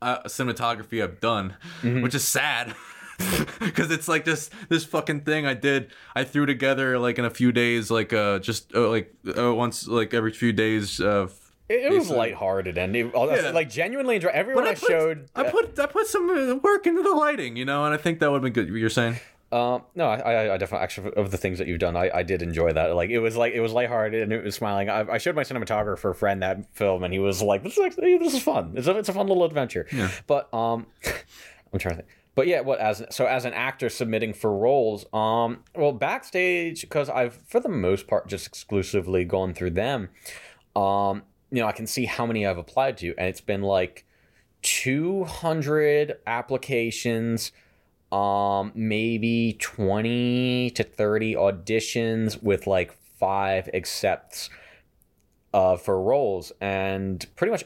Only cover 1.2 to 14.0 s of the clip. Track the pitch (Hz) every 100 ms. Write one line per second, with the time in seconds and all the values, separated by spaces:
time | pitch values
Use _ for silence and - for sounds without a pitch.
1.2 | 113 110 95 - - - 120 127 127 139
2.2 | - 131 147 120 117 110 - - - -
3.2 | 185 170 - - 214 160 160 160 165 160
4.2 | 160 151 - - 202 165 156 156 151 147
5.2 | 147 156 139 123 143 139 117 - - 120
6.2 | 131 147 143 127 135 135 131 127 123 120
7.2 | 120 - 123 117 120 117 107 113 107 110
8.2 | 101 98 92 110 - 110 113 113 - -
9.2 | - - 120 117 120 - - 117 107 117
10.2 | 110 - 120 104 110 110 101 - 95 101
11.2 | 92 - _ _ - 233 277 381 214 131
12.2 | 117 101 98 98 92 87 92 117 117 120
13.2 | 135 156 151 165 147 113 180 269